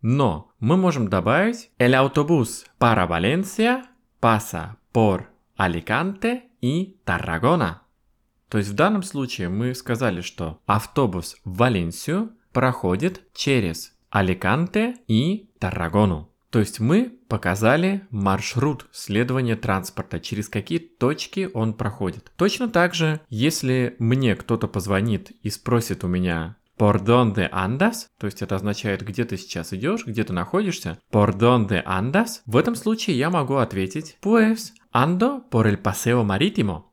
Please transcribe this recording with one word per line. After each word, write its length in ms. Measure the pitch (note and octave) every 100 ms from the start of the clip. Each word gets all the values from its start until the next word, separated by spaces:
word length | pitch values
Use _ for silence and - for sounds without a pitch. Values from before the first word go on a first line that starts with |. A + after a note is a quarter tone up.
Но 520 | A2+ C3 C3 D#2 - _
мы 160 | A2 F3
можем 320 | F#3 C#3+ G#2+
добавить 640 | F#2 F2+ C#3 G#3 A#3 - _
«El 180 | B2
autobús 720 | C3 C3+ E3 D3 E3 A2+ - - _
para 300 | A#2+ G#2+ F2+
Valencia 760 | E2+ F#2 E3 G3 - A3+ B3+ B3+ _ _ _
pasa 560 | A#2+ A2 - F2 E2 A2 _
por 320 | B2 A2 F#2 - _ _ _
Alicante 840 | F#2+ E2+ E2 A2 F3 G3 A3+ B3 - _
y 340 | A#2+ D#3 F#3+ -
Tarragona». 720 | - F2 F2+ E2 A2 E3+ G#2 D#2+ _ _ _ _ _ _ _
То 100 | A2
есть 120 | G2+
в 40 |
данном 280 | G2+ E3+ G#3+
случае 460 | F#3 C#3+ B2+ - F2
мы 260 | F#2+ B2
сказали, 460 | B2+ - A#2 B2 F2
что 400 | F2 - E2+ D2+ -
автобус 680 | G2+ - - B2+ F2+ E2+ -
в 140 | - F#2
Валенсию 720 | B2 G#2 E2+ E2+ - E3+ A3+ - _
проходит 720 | B2 B2+ A#2+ A#2+ F#2 D#3+ F3+ _
через 580 | - - C3 G2 D#2+ - _ _
Аликанте 880 | - F#2 F2+ F#2 B2 F3 G#3+ A3+ B3 _
и 420 | A2 D3 G#3 - _
Таррагону. 720 | F#2 E2+ E2+ F#2 G#2 D#2+ D#2 _ _
То 100 | A#2+
есть 180 | G2+ -
мы 400 | A2 F#3 B3 - _
показали 800 | G#2 - F#2+ A2 D3 F#3 G3 F#3+
маршрут 760 | A2 G2 F#2+ - B2 C#3 C#3+ -
следования 640 | - - G#2 B2 C3 B2 A2
транспорта, 640 | - F#2+ F2+ - F#2 F2
через 280 | - A2 G#2
какие 300 | G#2+ F#2+ E3
точки 720 | E3 _ B2 D3+ - - F#3+
он 220 | - A2
проходит. 560 | A2 A2 G2+ F#2+ - - _
Точно 320 | F#3+ - B3
так 260 | F3+ F3
же, 260 | E3+ D#3+ D3+ _
если 680 | G#2+ C#3 D#3 C3 B2+ A#2+ -
мне 380 | A2+ C3 B2+ G2
кто-то 320 | - A2+ G#2+
позвонит 640 | G#2+ F2 G2 A2+ G2+ - -
и 80 | G#2+
спросит 540 | - - A#2 A2+ F#2
у 20 | F#2
меня 480 | F2+ F2+ E2 E2 G#2 _ _
«Por 260 | G#2 G#2
dónde 460 | G2 A#2+ A#2+ G2 F2+
andas?», 560 | - F#2 B2+ G3+ A#3 - _
то 60 | G#2
есть 140 | -
это 140 | G2
означает, 500 | F#2+ G2 G#2 A2 G2
где 200 | G#2 G2+
ты 120 | A#2+ F#2+
сейчас 360 | - F#2 E2
идешь, 340 | F#2+ B2+ A3+ A#3
где 160 | A2
ты 100 | G#2+
находишься, 680 | F2+ F3 F#3 G#3 E3 - E2 _
«Por 260 | A2 G#2 F#2+
dónde 480 | A#2 B2 G2+ F#2+
andas?», 580 | - F#2 A2+ D#3+ A#3 - -
в 100 | A2+
этом 200 | E3 A#3
случае 420 | - A3 - C#3
я 120 | C#3+
могу 260 | F3 C3 C#3
ответить 600 | A#2 F#2+ F#2+ D3 D#3 -
«Pues 520 | G3 A3+ A3 A3 - _ _
ando 480 | A#2 C#3 F3+ A#3 C#4 -
por 160 | A#2 G#2+
el 160 | G2+
paseo 420 | - F#2 - A#2+
marítimo» 600 | G#2+ G2 F3 A3+ G#2 D#2+ -